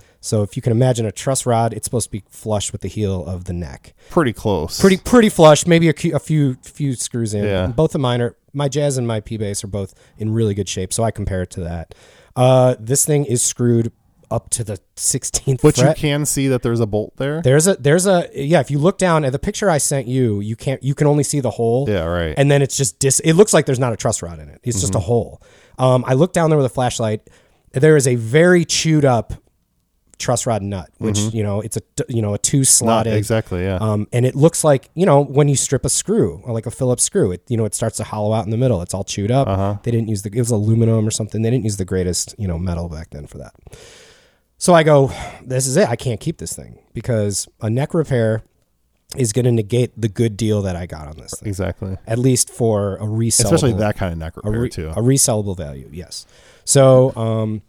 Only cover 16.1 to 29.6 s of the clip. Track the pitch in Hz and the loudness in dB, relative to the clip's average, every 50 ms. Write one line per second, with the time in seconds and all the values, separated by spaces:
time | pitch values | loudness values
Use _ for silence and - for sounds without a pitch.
16.1 | 143 147 151 - - 147 135 135 131 123 - 120 117 117 113 104 101 104 107 - | 0 0 -2 -2 -2 0 0 0 0 0 0 0 0 0 0 0 -2 -2 -4 -4
17.1 | - - 135 139 147 160 165 170 170 160 156 196 190 - 123 143 147 185 180 202 | -6 -6 -6 -4 -4 0 2 4 4 6 4 4 0 2 2 2 2 4 4 4
18.1 | 190 175 170 - - - 139 143 170 165 127 - 143 147 139 180 202 - 185 180 | 2 2 2 -2 -6 -6 0 2 2 2 2 0 0 0 2 2 2 2 0 2
19.1 | 165 156 151 131 127 139 - 196 202 - 214 196 165 143 - - 151 139 120 113 | 2 2 2 0 -2 -2 -4 -6 -6 -2 0 0 2 2 0 0 -2 -2 -2 -2
20.1 | 127 131 127 117 104 101 104 107 113 - - 147 135 - - 135 143 - 147 147 | 0 0 2 2 0 -2 -4 -6 -8 -6 -6 -6 -6 -4 -4 -6 -2 2 2 2
21.1 | 147 147 143 - - 147 123 120 101 - 117 113 117 127 143 123 107 92 80 82 | 4 2 0 0 -2 -2 -2 -2 -2 0 0 0 2 0 0 0 0 0 0 -2
22.1 | 87 87 85 80 76 - 139 143 143 143 139 127 - - 139 127 - _ - 135 | -2 -2 -2 -2 0 2 2 4 4 4 2 0 -2 -4 -4 -4 -4 _ 0 0
23.1 | 131 - - 160 160 170 214 - - 170 147 - 135 117 135 123 110 - - 123 | 0 2 2 4 6 6 6 6 6 2 2 2 0 -2 -2 -2 -4 -2 -2 -2
24.1 | - - - 85 85 78 76 73 - - _ 127 113 98 92 - 95 117 87 90 | -2 -4 -6 -10 -12 -14 -16 -18 -20 -10 _ -6 -4 -2 -2 -2 -2 -2 -2 0
25.1 | 120 117 98 - - - _ _ _ _ _ _ - - 131 131 127 127 123 - | 0 0 0 -4 -8 -16 _ _ _ _ _ _ -4 0 2 4 4 2 2 2
26.1 | 131 131 170 180 - 175 165 156 156 151 135 120 - - 127 120 - - 117 110 | 2 2 2 2 2 2 2 4 4 2 2 0 0 -2 -2 -2 -2 -2 -2 -2
27.1 | 107 107 - - - _ _ _ _ _ _ _ - 131 131 156 156 147 123 135 | -2 -4 -6 -14 -20 _ _ _ _ _ _ _ -2 2 4 6 6 6 4 2
28.1 | 123 120 113 110 117 156 170 180 180 175 160 - - - - 160 156 151 143 135 | 0 0 -2 0 4 4 6 6 6 4 2 0 -2 -2 0 2 2 4 4 4
29.1 | 123 113 107 - - - _ _ _ _ | 4 2 0 -4 -10 -16 _ _ _ _